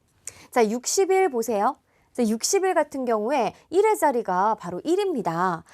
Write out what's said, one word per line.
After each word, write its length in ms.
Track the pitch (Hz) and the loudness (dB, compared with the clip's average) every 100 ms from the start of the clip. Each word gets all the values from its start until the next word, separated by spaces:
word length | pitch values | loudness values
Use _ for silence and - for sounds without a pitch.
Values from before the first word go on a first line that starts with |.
| _ _ - - - | _ _ -20 -20 -4
자, 180 | 254 220 | 0 2
육십일 600 | 240 - - 359 381 381 | 0 -2 -2 2 2 2
보세요. 480 | 247 226 208 226 294 _ _ _ | 0 -2 0 -2 -2 _ _ _
자, 120 | - | -2
육십일 520 | 220 226 - 392 370 330 | -2 -2 -2 0 2 0
같은 300 | 294 269 247 | -2 -4 -2
경우에 500 | 220 214 285 202 - _ | -2 0 0 -2 -6 _
일의 260 | 359 427 415 | 2 2 2
자리가 580 | 311 247 202 180 208 214 | 2 2 0 0 2 0
바로 240 | 175 180 | -6 -8
일입니다. 800 | - 359 392 277 170 165 185 165 - | -2 0 0 -2 -2 0 0 -2 -8